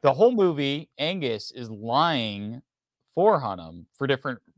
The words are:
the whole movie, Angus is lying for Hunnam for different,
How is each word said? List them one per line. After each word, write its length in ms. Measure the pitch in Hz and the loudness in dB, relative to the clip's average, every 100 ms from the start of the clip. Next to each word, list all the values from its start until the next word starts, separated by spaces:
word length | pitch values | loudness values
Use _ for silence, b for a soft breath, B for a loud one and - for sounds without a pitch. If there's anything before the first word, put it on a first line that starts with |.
the 120 | 143 | 2
whole 180 | 135 233 | 6 4
movie, 560 | 233 185 143 139 143 165 - | 6 2 2 -2 -2 -6 -6
Angus 540 | 151 190 135 110 - | -4 -2 -4 -4 -8
is 180 | 131 117 | -12 -12
lying 920 | 107 113 131 170 147 110 101 104 117 - _ _ _ _ | -10 -2 2 2 0 -2 -6 -8 -12 -16 _ _ _ _
for 260 | - 202 180 | 2 4 4
Hunnam 460 | 117 90 80 85 85 | 0 -6 -10 -16 -18
for 140 | - 135 | -4 -2
different, 320 | 131 139 120 _ | -2 -2 -10 _